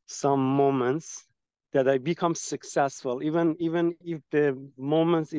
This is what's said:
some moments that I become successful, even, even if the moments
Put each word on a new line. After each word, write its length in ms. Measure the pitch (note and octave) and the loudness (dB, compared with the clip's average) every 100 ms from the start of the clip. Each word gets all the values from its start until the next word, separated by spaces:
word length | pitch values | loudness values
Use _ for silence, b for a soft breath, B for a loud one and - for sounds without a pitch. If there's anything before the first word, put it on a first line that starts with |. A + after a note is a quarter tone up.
| _ | _
some 360 | - C#3+ C#3 C3 C#3 | -4 0 2 2 4
moments 480 | C#3 C3+ B2 D#3 - - _ _ _ _ _ | 4 4 0 -2 -6 -20 _ _ _ _ _
that 140 | C#3 C3 | 0 2
I 40 | C3+ C3 | 2 0
become 300 | E3+ F3 E3 | -2 -2 -2
successful, 840 | - C#3+ - E3 C#3 - C3 B2 D3+ | -6 -10 -6 -2 -2 -2 -6 -4 -2
even, 200 | E3 E3 E3 E3 | 0 0 0 -2
even 240 | E3+ E3+ E3+ E3+ | 0 -2 -4 -10
if 80 | D#3+ - D3+ | -10 -4 0
the 100 | D3 C3+ C#3 C3 C#3 | 0 0 -10 -10 -2
moments 400 | D#3 E3 E3 D3+ | 2 4 2 0